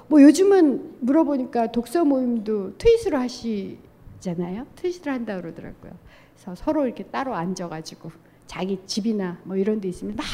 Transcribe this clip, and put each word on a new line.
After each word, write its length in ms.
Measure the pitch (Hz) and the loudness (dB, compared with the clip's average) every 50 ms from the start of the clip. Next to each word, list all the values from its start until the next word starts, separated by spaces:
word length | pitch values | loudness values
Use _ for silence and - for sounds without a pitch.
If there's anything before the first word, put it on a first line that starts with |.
| - - | -4 4
뭐 140 | 302 302 | 8 10
요즘은 760 | 277 294 285 330 381 403 392 381 330 285 233 - - - - - | 10 10 10 8 6 6 6 6 6 4 4 0 -4 -10 -10 -4
물어보니까 720 | 254 226 277 320 320 269 285 262 254 240 - 240 226 226 | 0 2 4 4 4 2 0 -2 -4 -4 -2 -2 -2 -2
독서 340 | 233 233 226 - - 247 247 | -2 -4 -4 -2 0 2 2
모임도 720 | 285 269 262 254 240 240 233 202 214 220 208 190 190 - - | 2 2 2 0 0 -2 -4 -4 -4 -4 -4 -4 -6 -6 2
트윗으로 400 | - 466 453 453 466 392 302 269 | 4 6 6 4 4 0 -2 -2
하시잖아요. 1500 | 247 247 247 - 226 233 214 202 190 185 - - - - _ _ - - - - - 185 170 170 175 175 185 214 277 - - | -2 -4 -6 -8 -8 -6 -6 -6 -6 -8 -12 -16 -20 -20 _ _ -20 -20 -20 -12 -8 -6 -4 -4 -4 -6 -6 -8 -10 -12 -12
트윗으로 360 | - - 359 349 359 - 294 | -8 -6 -6 -6 -6 -6 -6
한다 240 | 269 254 233 220 202 185 | -6 -6 -6 -8 -8 -10
그러더라고요. 500 | 170 165 - - - - - - - - - 170 - - - - - _ _ | -10 -12 -14 -14 -16 -16 -18 -18 -20 -20 -20 -20 -20 -20 -20 -20 -20 _ _
그래서 200 | _ _ 190 180 | _ _ -16 -14
서로 300 | - - 311 302 311 277 | -8 -6 -4 -2 0 -2
이렇게 180 | 247 208 - 190 | -2 -4 -6 -10
따로 280 | - - 240 269 262 226 | -10 -8 -8 -6 -6 -6
앉아가지고 800 | 175 170 185 185 180 180 170 160 160 160 - - - - 165 - - _ _ _ _ _ | -6 -6 -6 -6 -6 -8 -10 -10 -12 -14 -14 -18 -18 -18 -18 -18 -20 _ _ _ _ _
자기 340 | - - - 185 190 196 190 190 | -16 -10 -8 -6 -6 -6 -6 -8
집이나 540 | - - 220 196 233 220 208 190 180 175 170 - | -8 -6 -4 -2 -2 -2 -2 -4 -6 -8 -10 -10
뭐 140 | - 185 190 | -6 -4 -2
이런 240 | 196 214 214 220 | 0 0 -2 -2
데 60 | 196 185 | -4 -6
있으면 260 | 180 - - 202 208 | -8 -8 -8 -10 -8
막 100 | - 302 - | -8 -8 -8